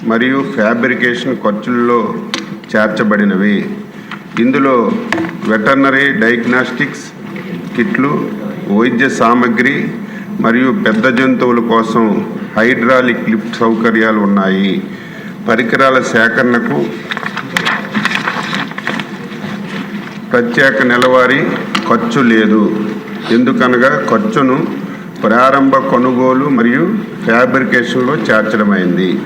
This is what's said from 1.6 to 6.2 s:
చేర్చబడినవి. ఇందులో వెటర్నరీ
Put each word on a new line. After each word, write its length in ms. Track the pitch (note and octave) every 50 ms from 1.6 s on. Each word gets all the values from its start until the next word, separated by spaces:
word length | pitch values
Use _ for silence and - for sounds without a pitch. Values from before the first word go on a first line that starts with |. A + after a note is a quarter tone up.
| - A#2+ B2 A#2+ A#2+ A#2+ A#2+ A#2+ G#2+ G#2 A2+ A2+ G2+ - - - - - - - - -
చేర్చబడినవి. 840 | - A2 G#2+ A2 A2 - A#2+ G#2+ G#2 G2+ G#2 G2+ F#2+ F#2 G2+ G#2 G#2 F#2 - - - - - - - - - - - - - - - A2+ A2+
ఇందులో 300 | B2+ C3+ C#3+ C#3 C#3 C3 A#2+ A2+ G2+ - - - - - - - - - - - -
వెటర్నరీ 560 | - - - D3 C3+ C3+ C#3 C3+ C3 C3+ C#3 C#3 - -